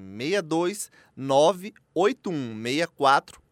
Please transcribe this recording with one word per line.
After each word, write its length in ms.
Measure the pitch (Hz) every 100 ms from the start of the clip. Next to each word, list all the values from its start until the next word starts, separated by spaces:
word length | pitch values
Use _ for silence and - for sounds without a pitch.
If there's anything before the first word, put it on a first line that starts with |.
| 95 101
seis 240 | 135 202
dois 500 | 160 160 180 208 - _ _
nove 600 | - 135 135 156 185 196 - _
oito 360 | - 196 269 208
um 260 | 156 123 110
meia 320 | 117 139 165
quatro 540 | - 139 143 - - _